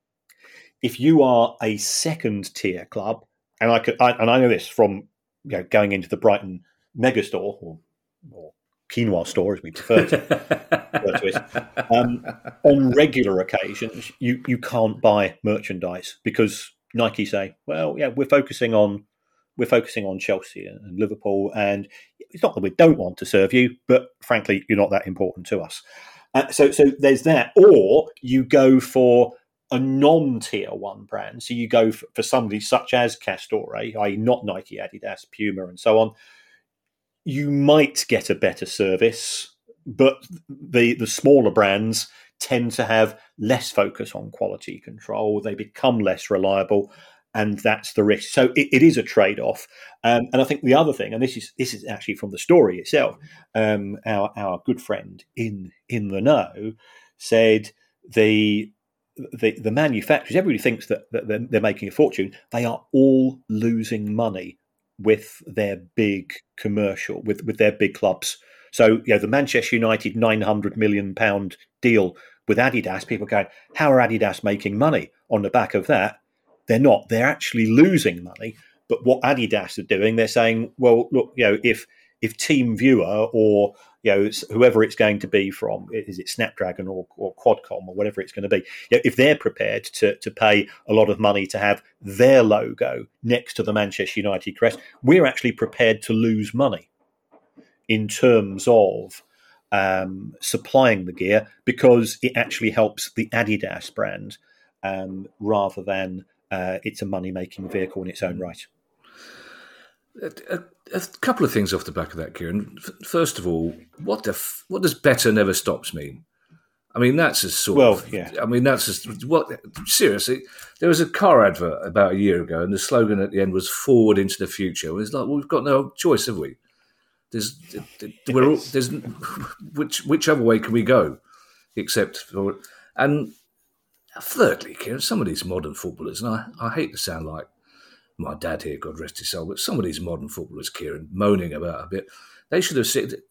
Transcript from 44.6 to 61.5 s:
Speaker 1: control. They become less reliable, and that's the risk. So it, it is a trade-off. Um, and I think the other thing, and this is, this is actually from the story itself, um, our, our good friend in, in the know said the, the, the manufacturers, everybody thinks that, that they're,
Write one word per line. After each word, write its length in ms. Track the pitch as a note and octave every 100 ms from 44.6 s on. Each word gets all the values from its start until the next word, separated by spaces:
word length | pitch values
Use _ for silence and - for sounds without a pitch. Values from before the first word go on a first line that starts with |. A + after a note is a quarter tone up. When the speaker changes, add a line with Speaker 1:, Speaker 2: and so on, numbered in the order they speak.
| - -
Speaker 1:
control. 640 | - G#2+ - G#2 G#2+ G#2
They 160 | G#2+ G2+
become 420 | G#2 - C3 A#2
less 320 | G2 F#2 -
reliable, 600 | G2 G2 G2 F#2+ G2+ G2+ - - _ _
and 240 | A2+ G#2+ G2+
that's 360 | A2+ G#2 -
the 100 | -
risk. 240 | G#2 G#2 -
So 240 | - B2+
it, 140 | C3 C#3+
it 100 | C3
is 120 | D#3+ D#3
a 60 |
trade-off. 640 | - - G2 G#2 A#2+ - - - - _
Um, 240 | A#2 A#2+ A#2+
and 80 | B2+
I 40 |
think 180 | B2+ D3
the 120 | B2+
other 180 | C#3 D#3
thing, 200 | - G2+
and 80 | A2+
this 160 | B2+ A2+
is, 160 | - -
this 160 | B2+
is 100 | G#2+
actually 300 | - G2+ -
from 160 | - G#2
the 80 | F#2+
story 400 | - E3+ G#2+ F2
itself, 380 | - D3 A#2 - - - _ A2+
um, 400 | A2 G#2 G2+ G#2 A2
our, 240 | G#2 G#2 -
our 260 | G2+ F2+
good 160 | - -
friend 440 | - G2 G2+ F#2 _
in, 380 | - A2+ G2+ F#2 _ -
in 200 | A#2+ G2+
the 120 | G2
know 540 | B2 C#3+ E2+ G2+ A2 A2 _ _ _ _
said 540 | - A2+ A2+ A2 G#2+ - _ _ -
the, 600 | A2+ G#2+ G#2+ G#2+ G#2 G#2+ _ _ _ _ - B2+
the, 260 | A2+ A2+ -
the 120 | A2
manufacturers, 640 | A#2+ D#3 A2 - D3+ - D#3+
everybody 260 | F#3+ A2+
thinks 240 | B2+ A2+ -
that, 240 | A2 _
that 160 | A2+ G#2+
they're, 140 | G#2+ B2+